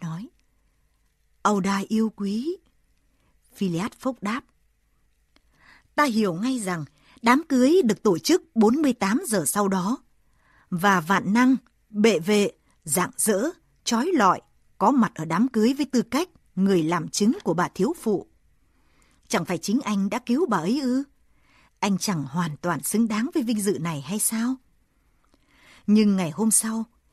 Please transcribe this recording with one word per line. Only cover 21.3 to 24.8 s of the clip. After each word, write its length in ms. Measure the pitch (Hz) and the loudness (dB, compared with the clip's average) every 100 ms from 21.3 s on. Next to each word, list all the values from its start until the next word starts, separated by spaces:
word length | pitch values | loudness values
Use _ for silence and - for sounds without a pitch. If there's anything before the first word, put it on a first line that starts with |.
| _ _ _ _ _ | _ _ _ _ _
Anh 180 | 202 190 | -2 0
chẳng 260 | - 170 | -2 -4
hoàn 340 | 135 170 165 147 | -4 -4 -4 -4
toàn 260 | 175 160 | -4 -4
xứng 240 | - 208 226 | -2 -2 0
đáng 220 | 214 254 | -2 -2
với 100 | 339 | -4
vinh 180 | 233 214 | -2 -2
dự 160 | 202 143 | -2 -2
này 220 | 170 151 | -4 -8
hay 180 | 131 208 | -8 -4
sao? 360 | - 226 233 262 _ _ | -4 -2 -4 -6 _ _